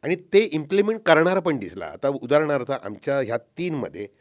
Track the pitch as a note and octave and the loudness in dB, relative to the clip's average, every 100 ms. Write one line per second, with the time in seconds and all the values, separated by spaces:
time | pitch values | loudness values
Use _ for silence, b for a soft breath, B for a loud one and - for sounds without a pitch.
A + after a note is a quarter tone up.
0 | C#3+ F3 - G3 G#3+ D#3 D3 F#3+ G#3 A3 | -4 -6 2 4 4 -2 -2 0 0 0
1 | G#3+ D#3+ E3 F#3+ F3 C#3+ F#2+ F2+ E2 E2 | 4 6 6 2 0 -2 -4 -10 -10 -4
2 | C3+ C#3+ A#2+ D3 D#3 C#3+ B2 C3+ G2 G#2 | -4 -4 0 2 2 -2 -4 -8 -8 -10
3 | - C#3 A#2 A#2+ _ - F3 D3+ G2 D#2 | -4 -4 -2 -6 _ -8 -6 -4 -6 -8
4 | G2+ b | -14 b